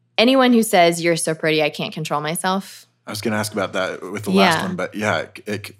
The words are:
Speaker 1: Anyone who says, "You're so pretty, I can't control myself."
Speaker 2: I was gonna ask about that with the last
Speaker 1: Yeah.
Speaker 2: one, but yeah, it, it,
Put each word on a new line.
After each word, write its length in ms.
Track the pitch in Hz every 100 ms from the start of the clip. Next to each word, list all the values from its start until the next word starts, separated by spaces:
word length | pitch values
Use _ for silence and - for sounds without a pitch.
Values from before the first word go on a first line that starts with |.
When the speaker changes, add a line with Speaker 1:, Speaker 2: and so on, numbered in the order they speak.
| _ -
Speaker 1:
Anyone 360 | 233 269 247
who 100 | 233
says, 400 | 220 185 170 170
"You're 120 | 165 165
so 180 | - 160
pretty, 260 | 160 156
I 80 | 151
can't 240 | 151 139
control 260 | - 156 147
myself." 680 | 151 170 190 190 196 - - _ -
Speaker 2:
I 60 |
was 100 | 104
gonna 140 | 117 107
ask 180 | 107
about 200 | 101 92
that 280 | 101 92 - 92
with 120 | 98
the 80 | -
last 240 | 190 190 160
Speaker 1:
Yeah. 60 | -
Speaker 2:
one, 100 | 90
but 200 | 90 101
yeah, 240 | 107 85
it, 240 | - - -
it, 260 | 101 101 -